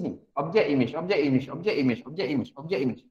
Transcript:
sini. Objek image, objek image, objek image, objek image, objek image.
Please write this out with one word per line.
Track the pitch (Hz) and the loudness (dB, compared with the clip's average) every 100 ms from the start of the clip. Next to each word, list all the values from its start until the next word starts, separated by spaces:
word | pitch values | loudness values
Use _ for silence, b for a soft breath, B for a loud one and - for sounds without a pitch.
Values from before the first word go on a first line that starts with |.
sini. | 160 - _ | -6 -8 _
Objek | - 160 214 | -4 0 2
image, | 143 139 117 156 | 4 2 2 -2
objek | 175 190 | 0 2
image, | 143 131 135 | 4 2 0
objek | 156 190 147 | -4 -2 2
image, | 131 117 - | 2 0 -6
objek | - | -6
image, | - 143 98 - | -2 -2 -4 -10
objek | 156 185 | -6 -2
image. | 131 110 - | -2 -4 -12